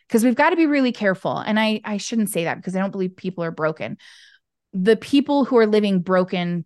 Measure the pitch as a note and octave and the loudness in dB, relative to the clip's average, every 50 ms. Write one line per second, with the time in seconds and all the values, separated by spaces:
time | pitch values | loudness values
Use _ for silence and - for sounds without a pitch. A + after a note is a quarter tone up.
0 | _ _ - A3+ G#3+ B3+ A#3 A#3+ C#4+ D#4+ F4+ E4+ E4 D4 D4 C#4+ C4 B3 A#3 - | _ _ 0 2 2 2 2 4 2 2 4 2 2 2 2 2 2 0 0 0
1 | G#3+ G3 F#3 F3+ - E3 C3 C#3+ - - G#3+ G#3+ A3 A3 A3 G#3 - G#3+ G#3+ G3+ | 0 0 0 0 -2 -4 -4 -4 -4 -2 0 0 0 0 -2 -4 -4 -6 -6 -6
2 | - - B3 A3+ G#3+ F#3+ - F3 E3+ D#3+ B2+ - - F#3+ F3+ F#3 F#3+ G3 F#3 G3 | -6 -4 -2 -2 -2 -2 -2 -2 -2 -2 -4 -6 -6 -6 -4 -4 -4 -4 -4 -4
3 | F#3 F#3 F#3 - - F#3 F3+ - E3+ E3 E3+ - D#3 D#3 D#3 - - A2+ G#3+ - | -6 -6 -6 -8 -10 -10 -8 -6 -6 -6 -4 -2 -2 -2 -2 -4 -8 -10 -10 -12
4 | - - - - - - _ _ _ _ _ _ _ _ - F#3+ F#3 G#3+ A3+ A3 | -16 -20 -20 -20 -20 -20 _ _ _ _ _ _ _ _ -6 -2 2 2 2 2
5 | A3+ - - C#4+ C#4 - C#4+ C#4+ C4 - C4 A#3 A3+ G#3+ G#3 G#3+ G#3 G3+ G3 F#3 | 0 0 0 2 2 2 2 0 2 2 4 4 4 4 4 2 2 2 0 0
6 | E3+ F#3 F#3 F#3 F#3 F#3 - F3+ F3 F3 F3 F3 E3 | 0 2 2 2 2 0 -2 -4 -4 -4 -4 -6 -6